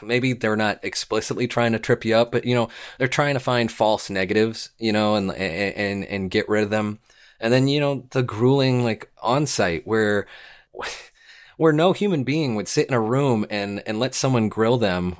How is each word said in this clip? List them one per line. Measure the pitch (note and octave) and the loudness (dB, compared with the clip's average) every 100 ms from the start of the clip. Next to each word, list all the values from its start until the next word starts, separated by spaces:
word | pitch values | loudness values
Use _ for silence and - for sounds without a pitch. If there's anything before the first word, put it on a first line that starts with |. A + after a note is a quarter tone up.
Maybe | G#2+ B2 C3 | -4 0 0
they're | B2 A2 G#2+ | 0 0 0
not | G#2+ - | 0 -2
explicitly | G2+ - - A2 - C3+ B2 | -6 -6 -4 -4 -2 -4 -2
trying | - A#2+ | 0 0
to | A2 | 0
trip | - A#2+ A2 | 0 0 2
you | A2 | 2
up, | A#2+ | 2
but, | A#2+ B2 | 0 0
you | B2 | 0
know, | A2+ - - - | 0 -6 -18 -4
they're | C3 | -2
trying | - C#3+ C3+ | 0 0 0
to | |
find | C3 B2 A2+ | 0 0 0
false | - G#2+ G#2 - | 2 2 2 -2
negatives, | G2 F#2+ G#2 A2+ A2+ - _ | -4 0 2 2 -2 -12 _
you | A2+ | -2
know, | G#2 G#2+ G#2+ | 2 2 2
and, | F#2+ | 0
and, | D2 F#2 E2 G2+ - | -4 -4 -2 -4 -2
and, | G2+ G2+ F#2 | -4 -4 -6
and | G2 F#2+ | -6 -2
get | G#2+ - | -2 0
rid | G#2+ | 0
of | G#2 | 0
them. | G#2+ G#2 G#2 _ _ - _ | 0 -2 -6 _ _ -20 _
And | A2+ | 0
then, | B2+ C3+ | 2 2
you | D3 | 2
know, | C#3+ C#3 - | 0 -2 -4
the | C3+ | -4
grueling, | B2 G#2 B2+ C#3 C3 B2 A#2+ | -2 0 2 4 2 2 0
like, | G#2 - _ | -4 -10 _
on-site | - C3 D3+ - F#2+ E2 - | -2 0 0 0 0 -2 -2
where, | A2 G#2 G#2 - - - - _ | 0 2 0 -2 -14 -20 -20 _
<laughs> | - - - - _ - - - - | -14 -12 -12 -18 _ -20 -20 -20 2
where | D#3+ | 2
no | D3+ F3+ | 4 2
human | - G#3 E3 | 2 0 0
being | B2+ D#3 C#3+ G#2+ | 0 0 0 -2
would | F#2+ | -2
sit | - D3+ | 0 0
in | B2+ | 0
a | |
room | A2 C3 C#3+ A2+ G#2 | 2 2 2 2 0
and, | G#2 G2+ G2+ - | -4 -4 -6 -6
and | A2 | -4
let | C3 - | -2 -2
someone | C3+ B2 G#2+ | 0 2 2
grill | G#2+ A2 B2 | 2 2 4
them | G#2 F2+ F2+ | 2 0 -2